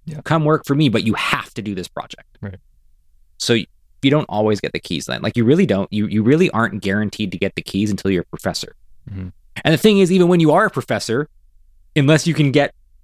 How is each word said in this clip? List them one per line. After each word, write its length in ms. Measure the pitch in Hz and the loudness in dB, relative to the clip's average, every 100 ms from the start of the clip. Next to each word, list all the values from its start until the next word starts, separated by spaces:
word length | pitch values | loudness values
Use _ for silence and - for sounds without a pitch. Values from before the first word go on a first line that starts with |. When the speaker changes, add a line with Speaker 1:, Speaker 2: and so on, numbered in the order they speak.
| 156 | -14
Speaker 1:
Yeah. 160 | 147 | -10
Speaker 2:
Come 240 | - 160 151 | -2 0 2
work 200 | 156 - | 0 0
for 100 | 143 | 0
me, 120 | 147 | 2
but 140 | 104 | 2
you 100 | 110 98 | 0 -2
have 380 | - 127 - - | -2 -4 -6 -10
to 60 | |
do 140 | 104 92 | -8 -8
this 120 | 90 | -10
project." 480 | - - - - _ | -12 -12 -16 -20 _
Speaker 1:
Right. 180 | 101 92 _ _ _ _ _ _ _ - | -16 -16 _ _ _ _ _ _ _ -6
Speaker 2:
So 160 | - | 0
y-, 140 | 117 - _ _ _ | 0 -2 _ _ _
you 100 | 135 | 0
don't 140 | 151 - | 2 0
always 320 | 104 110 107 | 0 0 0
get 100 | - | -4
the 80 | - | -8
keys 260 | - 78 - | -6 -8 -6
then. 160 | 64 | -6
Like, 140 | 110 120 | -4 0
you 80 | |
really 220 | 113 165 170 | 4 4 4
don't. 260 | 98 95 | 0 -2
You, 160 | 104 104 | -4 -2
you 160 | 107 | 0
really 260 | 107 156 185 | 2 2 2
aren't 300 | 110 113 104 | 0 -4 -4
guaranteed 500 | 95 101 104 - 98 | -4 -2 -4 -4 -6
to 60 | 92 | -4
get 180 | 95 - | -6 -6
the 60 | |
keys 300 | - 98 107 | -6 -2 -2
until 200 | 98 95 | -2 -2
you're 120 | 90 | -2
a 20 | - - | -4 -8
professor. 380 | 95 82 - - - - - | -6 -6 -10 -16 -20 -20 -16
Speaker 1:
Mm-hmm. 200 | 95 90 - _ - | -14 -14 -16 _ -6
Speaker 2:
And 100 | 151 | 0
the 40 | 160 | 4
thing 220 | 220 196 | 4 6
is, 120 | 175 | 4
even 160 | 185 175 | 4 4
when 120 | 180 | 4
you 120 | 156 | 4
are 140 | 170 214 | 4 2
a 40 | |
professor, 580 | 131 - 110 - 120 151 _ _ - _ _ _ 151 | -2 -4 -4 -2 -4 -4 _ _ -20 _ _ _ 0
unless 320 | 139 156 175 | 4 4 2
you 60 | |
can 180 | 156 143 | 0 2
get 220 | 139 143 - _ _ | 2 0 -4 _ _